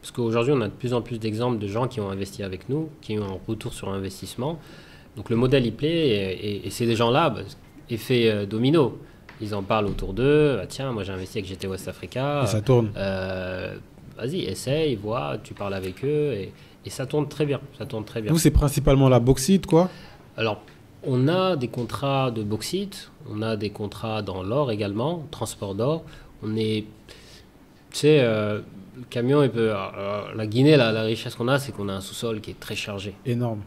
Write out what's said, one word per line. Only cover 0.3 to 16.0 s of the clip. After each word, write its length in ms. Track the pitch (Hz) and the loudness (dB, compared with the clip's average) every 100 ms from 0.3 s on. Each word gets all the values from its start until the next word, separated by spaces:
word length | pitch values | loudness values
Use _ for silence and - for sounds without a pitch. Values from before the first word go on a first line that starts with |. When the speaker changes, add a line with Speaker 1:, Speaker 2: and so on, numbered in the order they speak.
| 113 117 143 | 2 2 2
Speaker 1:
on 60 | |
a 80 | 104 | 0
de 40 | |
plus 200 | - 123 | -4 -2
en 80 | 123 | -2
plus 180 | 110 117 | -2 -6
d'exemples 380 | 110 107 123 113 | -4 -2 -2 -2
de 100 | 101 | -2
gens 220 | 104 127 | -2 -2
qui 100 | 113 | -2
ont 100 | 98 | -4
investi 340 | 98 98 - | -4 -6 -8
avec 260 | 98 92 - | -8 -8 -4
nous, 180 | 139 156 - | -4 -4 -10
qui 180 | - 107 | -6 -4
ont 60 | 101 | -4
un 120 | 95 - | -6 -6
retour 280 | 110 120 | -6 -6
sur 160 | - 98 | -8 -6
investissement. 680 | 98 95 - - - 127 165 - - - - - - | -6 -6 -8 -12 -6 -6 -6 -12 -20 -20 -20 -20 -16
Donc 120 | 104 | -2
le 60 | 113 | 2
modèle, 300 | 127 139 117 | 4 4 2
il 80 | |
plaît 160 | 107 147 | 0 -2
et, 580 | 170 151 104 95 92 104 101 | 2 2 2 0 -4 -4 -6
et, 120 | 98 | -6
et 20 | |
c'est 160 | - 117 | -2 0
des 100 | 113 | 2
gens-là, 340 | 117 131 165 | 4 4 2
bah, 120 | 104 98 - - - - | 0 -10 -14 -20 -20 -8
effet, 420 | 113 - 123 113 | -8 0 4 4
euh, 140 | 104 101 | 2 -2
domino. 520 | 110 127 165 120 - - - - - | 0 4 4 4 0 -16 -20 -20 -12
Ils 120 | 104 | -6
en 100 | 101 | -6
parlent 240 | 95 110 101 | 0 2 2
autour 260 | 95 92 | -2 -4
d'eux. « 440 | 98 135 147 151 120 | 0 4 6 4 2
Ah, 20 | 90 | -4
tiens, 280 | - 135 | -8 -6
moi 100 | 113 | -4
j'ai 80 | 95 | -6
investi 280 | 92 92 117 | -6 -8 -8
avec 100 | 92 | -8
G 80 | 92 | -8
T 100 | 98 | -6
West 220 | 95 - | -6 -8
Africa. » 520 | 90 90 123 139 147 | -10 -8 -4 -2 0
Speaker 2:
Et 40 | 120 | 2
ça 140 | 107 | 0
tourne. 300 | 104 123 110 101 | 4 4 4 -2
Speaker 1:
Euh, 800 | 98 95 95 92 92 92 95 98 - - - - | -4 -2 -4 -4 -6 -6 -8 -10 -14 -20 -18 -8
Vas-y, 220 | 120 175 - | -6 -4 -4
essaye, 500 | 95 127 147 160 110 | -6 -2 0 0 -2
vois, 420 | 104 120 147 123 | -2 -4 -4 -6
tu 100 | 104 | -10
parles 200 | 101 101 | -8 -6
avec 300 | 95 92 92 | -4 -6 -4